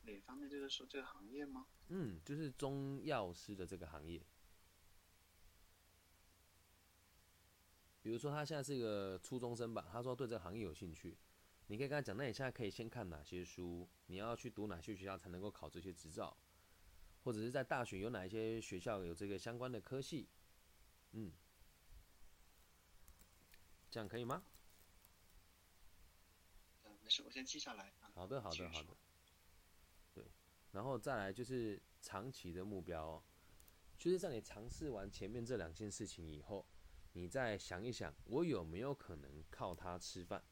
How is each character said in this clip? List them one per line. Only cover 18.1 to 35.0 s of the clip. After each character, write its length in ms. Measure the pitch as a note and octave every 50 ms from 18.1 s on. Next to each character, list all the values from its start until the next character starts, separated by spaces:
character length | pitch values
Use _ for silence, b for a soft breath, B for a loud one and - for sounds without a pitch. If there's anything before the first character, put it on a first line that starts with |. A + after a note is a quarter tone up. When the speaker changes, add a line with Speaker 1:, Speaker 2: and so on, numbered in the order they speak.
| B2+ G#2 F#2
Speaker 2:
一 40 | F#2
些 300 | G2 A2+ A2 A2 A2+ A2+
学 180 | A2 - G#2 F#2
校 240 | F2+ B2+ A2 G2 F#2
有 100 | E2+ E2+
这 100 | E2+ G#2
个 140 | G2+ G2+ F#2+
相 180 | - A#2 A#2 A#2+
关 140 | B2 B2+
的 80 | B2+ A2
科 220 | F#2 - B2+ C3+
系， 260 | C3+ - - C#3+ - - - - - - - - - - - - - - - - - - -
嗯， 180 | A2 A2 F#2 D2+ - - - - - - - - - - - - - - - - - - - - - - - - - - - - - - - - - - - - - - - - - - - - - - - - - - -
这 120 | - B2
样 80 | A2 G2
可 80 | G#2 A2+
以 80 | B2
吗？ 180 | A#2 C#3 F3 - - - - - - - - - - - - - - - - - - - - - - - - - - - - - - - - - - - - - - - - - - - - - - - - -
Speaker 1:
呃， 80 | A2 G#2 G2+
没 80 | G#2 G#2+
事， 140 | - - -
我 80 | -
先 140 | - C3+ C3
记 120 | C3 - D3+
下 180 | D3 C3+ A#2+
来 180 | G#2 F#2 - - -
啊。 100 | - - -
Speaker 2:
好 120 | F2+ F2+ F#2+
的， 140 | B2+ C#3
好 80 | A2 G2+
的， 60 | E2 E2+
Speaker 1:
继 0 |
续 60 | F2+
说。 80 | E2+ D#2+
Speaker 2:
好 100 | E2 D#2
的。 140 | E2+ - - - - - - - - - - - - - - - - - - - - - - - - -
对， 120 | - - - - - - - - - - - -
然 100 | G2 G#2+
后 160 | C3 C3+ A#2
再 160 | G#2 D3 C3+
来 160 | A2+ G2 G2
就 100 | F#2+ G#2+
是 400 | B2 A2+ C3 B2+ A#2 A2 G2+ - - - - -
长 280 | - - - G2 G#2 C3
期 220 | C3 - - F#2
的 140 | E2 F2+ F#2
目 160 | G#2 G#2 F#2+
标 240 | E2+ F2 F2 D#2+ D#2
哦， 180 | D#2+ D#2+ D#2 - - - B B B B B B B B B B - - -
就 140 | - E3+
是 80 | F3+ F#3
在 100 | F3+ F#3 C3+
你 80 | A2
尝 280 | G#2 - - G#2 G#2+ A#2+
试 200 | - - D#3+ D3+
完 200 | B2 G2+